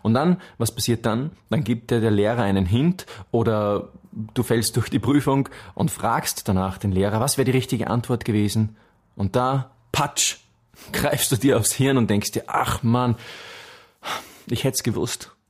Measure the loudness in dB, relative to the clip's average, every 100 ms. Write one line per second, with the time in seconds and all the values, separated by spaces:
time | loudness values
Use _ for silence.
0 | 0 2 4 0 -2 -4 -4 -2 -2 0
1 | 0 -2 -4 -10 -4 -2 0 -4 0 0
2 | 2 4 2 2 2 2 2 2 2 0
3 | -8 -18 -4 0 2 2 2 0 -4 -16
4 | -18 -12 -8 -4 0 2 2 -2 0 0
5 | 2 2 4 0 0 -8 -18 -2 -2 0
6 | 0 0 -2 -6 -2 0 0 -2 -2 2
7 | 2 2 0 0 2 2 0 -4 0 -2
8 | 0 -4 0 2 2 2 -2 -2 _ _
9 | _ -4 -2 0 2 0 -4 _ -8 -4
10 | -2 -2 -4 -4 _ _ _ -20 -8 -2
11 | 0 0 0 2 4 2 2 2 2 4
12 | 4 2 0 -6 -4 -2 -2 -2 2 2
13 | 2 0 -4 -18 -18 -18 -20 -20 -20 _
14 | -10 -10 -12 -20 -6 -2 -2 -2 -2 -2
15 | -4 -6 -12 _